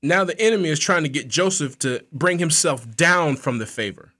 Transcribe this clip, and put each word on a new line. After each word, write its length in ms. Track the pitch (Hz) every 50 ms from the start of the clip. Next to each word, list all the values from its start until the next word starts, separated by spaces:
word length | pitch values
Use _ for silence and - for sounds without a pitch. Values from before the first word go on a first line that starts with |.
| -
now 220 | 143 170 190 196
the 160 | 175 165 -
enemy 300 | 220 220 226 208 185 160
is 100 | 151 147
trying 220 | - - 190 175 156
to 60 | 147
get 180 | 131 147 120 127
Joseph 500 | 113 156 180 190 185 - 151 135 131 _
to 220 | - 135 127 120 - _
bring 280 | - 135 156 180 180 170
himself 580 | 175 165 151 - - 165 143 123 117 117 113
down 400 | - 165 170 180 180 170 151 139
from 220 | 127 - 143 123 117
the 80 | 110
favor. 440 | 104 - - 113 101 95 - - - _